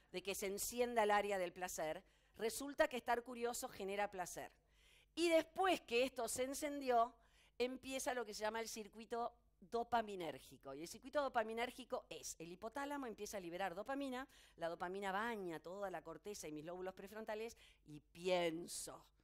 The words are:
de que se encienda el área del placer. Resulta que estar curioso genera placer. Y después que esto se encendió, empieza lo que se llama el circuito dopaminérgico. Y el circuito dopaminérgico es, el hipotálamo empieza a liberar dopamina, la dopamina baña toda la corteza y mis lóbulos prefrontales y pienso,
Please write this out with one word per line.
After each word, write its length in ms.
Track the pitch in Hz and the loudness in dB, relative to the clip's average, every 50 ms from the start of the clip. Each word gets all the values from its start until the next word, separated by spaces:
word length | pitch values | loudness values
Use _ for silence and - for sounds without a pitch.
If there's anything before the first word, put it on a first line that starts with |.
| _ _ - | _ _ -8
de 100 | 180 - | -4 -2
que 100 | 202 185 | -2 -2
se 140 | - 208 | 0 0
encienda 560 | 190 196 202 - - 240 240 240 240 240 226 208 | -2 0 -2 -2 0 2 2 2 4 4 4 6
el 80 | 208 | 6
área 260 | 208 208 202 202 196 | 6 6 4 4 2
del 140 | 190 180 175 | 0 0 -2
placer. 500 | - 185 180 185 - - 160 156 160 185 - _ _ _ _ _ - | -2 -4 -6 -4 -2 -2 -2 -2 -2 -4 -8 _ _ _ _ _ -6
Resulta 500 | - 214 226 - - 277 285 269 - 311 | -2 -2 -2 0 -2 -4 0 4 4 4
que 100 | 294 - | 4 2
estar 240 | 233 - 247 233 240 233 | -2 0 0 0 0 0
curioso 440 | 262 247 233 233 240 240 - 254 | -4 -4 -2 -2 -2 -2 -2 -4
genera 420 | 240 - - 196 190 202 202 208 202 | -6 -6 -4 -4 -2 0 0 0 0
placer. 400 | 196 185 175 - - 151 131 - - _ _ _ _ _ - - - - _ _ - | -2 -4 -6 -6 -6 -8 -10 -12 -14 _ _ _ _ _ -20 -20 -20 -20 _ _ -2
Y 140 | - 339 | 2 6
después 540 | 339 320 320 302 - - 359 381 381 320 - | 8 8 8 6 4 2 4 6 6 6 4
que 220 | - - 233 240 262 | 2 2 4 4 4
esto 260 | 254 - 247 226 214 | 4 2 0 -2 0
se 140 | - 254 254 | 0 0 0
encendió, 720 | 262 277 - 311 285 285 285 269 254 240 226 233 240 - - - _ _ - - _ _ | 0 0 0 -2 -2 -2 0 2 4 6 6 6 4 0 -8 -20 _ _ -20 -20 _ _
empieza 560 | - 247 254 262 - - 262 262 262 - 285 247 | 0 0 0 0 -4 -6 -4 -2 0 0 0 0
lo 120 | 247 226 | 0 0
que 80 | 214 202 | -4 -2
se 60 | 185 | -2
llama 220 | 214 214 226 226 | 0 0 0 0
el 80 | 226 220 | -2 -4
circuito 640 | - 226 208 202 - 220 226 - 233 233 240 - - - _ _ _ - | -4 -6 -8 -8 -10 -14 -8 -4 -2 -2 -2 -2 -6 -10 _ _ _ -20
dopaminérgico. 1120 | 196 170 - 233 233 - 247 233 220 208 202 180 170 151 131 131 - - 135 120 - 135 135 | -8 -2 0 0 2 2 2 2 2 2 -2 -4 -2 -4 -4 -6 -10 -16 -18 -14 -12 -10 -8
Y 100 | 143 165 | -6 -8
el 40 | |
circuito 340 | 165 - 220 - 262 285 294 | -8 -10 -10 -6 -2 2 2
dopaminérgico 840 | 277 254 - 240 214 220 226 233 240 254 - 262 240 - 254 214 - - | 2 4 4 2 2 2 2 0 0 0 -2 -6 -6 -4 -4 -4 -4 -6
es, 280 | 165 143 - - - - | -10 -10 -8 -10 -8 -8
el 140 | 165 170 180 | -10 -10 -10
hipotálamo 520 | 180 220 226 - 285 285 285 285 277 269 | -8 -8 -6 -4 -4 -4 -2 -2 -4 -4
empieza 300 | 233 202 - 208 208 226 | -6 -6 -6 -6 -6 -6
a 60 | 202 | -6
liberar 340 | 180 165 170 180 196 185 170 | -4 -4 -2 -2 -2 -2 -2
dopamina, 500 | 196 214 262 269 277 285 269 254 254 277 - - - - - _ | -4 -4 -2 -2 -2 -2 -2 -4 -4 -6 -8 -14 -20 -20 -18 _
la 140 | - 165 165 | -4 -2 -2
dopamina 420 | 170 170 185 175 190 196 202 190 | -2 -2 -4 -4 -2 -2 -2 0
baña 480 | 185 202 226 240 233 208 190 175 160 151 | 0 0 0 0 -2 -2 -4 -4 -4 -6
toda 320 | - 165 185 202 202 190 | -8 -8 -6 -4 -4 -4
la 100 | 175 160 | -4 -6
corteza 460 | 151 165 160 160 - 202 208 - - | -8 -8 -12 -10 -10 -10 -8 -8 -8
y 60 | 156 151 | -8 -8
mis 100 | 151 147 | -8 -8
lóbulos 300 | 175 175 180 185 185 185 | -8 -6 -6 -6 -6 -6
prefrontales 640 | 196 190 196 214 214 220 220 214 214 226 233 - - - - - _ _ | -8 -12 -12 -10 -8 -6 -4 -4 -4 -4 -6 -8 -12 -20 -20 -20 _ _
y 140 | 151 147 151 | -16 -16 -16
pienso, 1040 | - _ - 170 175 185 180 175 170 165 160 170 175 - - - - 156 131 127 - _ _ _ | -16 _ -10 -2 2 4 6 6 6 4 2 0 -4 -6 -6 -6 -6 -8 -10 -12 -16 _ _ _